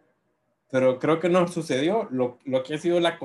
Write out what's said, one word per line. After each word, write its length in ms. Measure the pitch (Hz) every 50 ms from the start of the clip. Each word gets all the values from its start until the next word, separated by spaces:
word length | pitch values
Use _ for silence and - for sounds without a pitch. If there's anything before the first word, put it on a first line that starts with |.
| _ _ _ _ _ _ _ _ _ _ _ _ _ _
pero 300 | - - - 131 170 175
creo 200 | - 147 160 -
que 80 | - 180
no 180 | 175 185 175 175
sucedió 580 | - 170 160 - 131 127 147 170 208 226 208 -
lo, 260 | 131 127 127 123 - - _
lo 180 | - - 175 170
que 120 | - 151
ha 20 | 147
sido 240 | 160 170 175 175
la, 180 | 170 165 165 - -